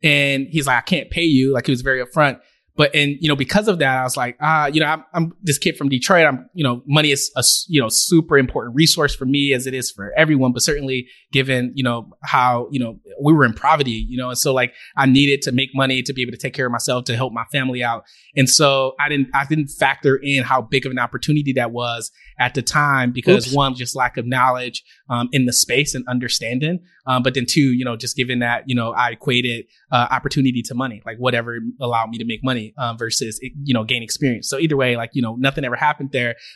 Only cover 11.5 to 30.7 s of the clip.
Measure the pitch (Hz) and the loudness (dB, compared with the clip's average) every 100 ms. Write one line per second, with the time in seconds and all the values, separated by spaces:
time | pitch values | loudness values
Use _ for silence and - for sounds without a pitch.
11.5 | 127 123 135 127 117 107 _ - 143 127 | 0 -2 -2 -2 -2 -8 _ -2 2 2
12.5 | 120 120 139 117 113 - - 143 156 127 | 2 -2 -6 -6 -8 -20 -4 4 6 4
13.5 | 110 139 156 139 110 110 123 127 123 151 | 2 2 2 2 -2 -6 -6 -6 -4 0
14.5 | 131 123 - - - 135 131 143 135 139 | 0 0 -4 -12 0 4 6 6 2 0
15.5 | 123 135 135 135 127 127 131 123 - 135 | -2 -2 0 0 0 -4 -6 -6 -6 -10
16.5 | - 127 120 - 123 123 117 131 113 117 | -4 -2 -2 -2 -2 -2 -2 -2 -4 -4
17.5 | 143 131 123 120 117 - _ _ 147 131 | -4 -2 -2 -4 -4 -8 _ _ 0 4
18.5 | - 147 139 131 - 147 147 127 139 139 | 6 4 4 0 0 -2 0 0 0 0
19.5 | 156 143 - 139 135 143 135 143 139 120 | 0 -2 0 0 2 2 2 0 -2 2
20.5 | 131 113 139 131 127 120 127 - 151 143 | 0 0 -2 -2 -4 -4 -4 0 0 2
21.5 | 127 120 117 120 117 113 _ - - 123 | 0 -2 -4 -6 -6 -10 _ -20 -4 -2
22.5 | 139 117 156 147 139 123 127 127 - 123 | -2 -2 0 2 2 0 0 4 4 4
23.5 | 139 139 123 123 135 123 - 120 131 127 | 0 0 -2 -8 -2 -2 -2 -4 2 2
24.5 | 127 123 - _ _ _ 123 120 131 123 | 2 -4 -10 _ _ _ -4 -2 0 0
25.5 | 120 - 123 143 135 123 123 120 - 113 | 0 0 0 0 -4 -4 -4 -2 -4 -4
26.5 | 123 151 180 _ _ - 127 127 127 120 | -4 -2 -4 _ _ -4 0 0 -2 -2
27.5 | - 139 123 127 117 120 - 123 123 120 | 2 2 2 -2 -6 -8 -4 -4 -2 0
28.5 | 120 - 123 113 113 123 117 - 123 123 | -2 -2 -2 -2 0 -2 -2 -2 0 0
29.5 | 117 - _ _ 123 120 127 135 151 135 | -4 -10 _ _ 0 2 -2 -2 0 0
30.5 | 123 110 | 0 -6